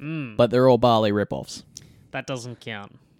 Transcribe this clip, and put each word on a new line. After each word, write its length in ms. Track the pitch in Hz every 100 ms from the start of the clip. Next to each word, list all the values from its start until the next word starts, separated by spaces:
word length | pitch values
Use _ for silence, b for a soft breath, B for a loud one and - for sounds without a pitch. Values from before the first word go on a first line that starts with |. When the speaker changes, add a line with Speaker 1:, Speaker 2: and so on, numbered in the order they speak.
Speaker 1:
Mm. 340 | 147 160 127 110
Speaker 2:
but 140 | 120
they're 180 | 123 131
all 120 | 120
Bali 320 | 123 113 107
ripoffs. 500 | 104 101 67 - - _ - B B B
Speaker 1:
That 160 | 135 127
doesn't 340 | 127 123 113
count. 380 | 117 104 101 - _